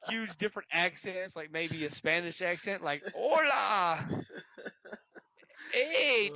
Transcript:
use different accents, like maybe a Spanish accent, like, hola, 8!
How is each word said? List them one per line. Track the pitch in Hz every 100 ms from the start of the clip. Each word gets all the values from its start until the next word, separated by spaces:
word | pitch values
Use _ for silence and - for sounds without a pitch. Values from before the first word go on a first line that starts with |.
| -
use | 220 220
different | 170 208 208 -
accents, | 165 180 165 214 185 185
like | 165 156
maybe | 156 165 165
a | 151
Spanish | 143 165 165 170 165
accent, | 180 175 - 196
like, | 165 147 196
hola, | - 262 320 302 - 202 208 175 160 - - - - - - - - - 214 _ - _ _ _ - -
8! | 233 285 330 311 247 208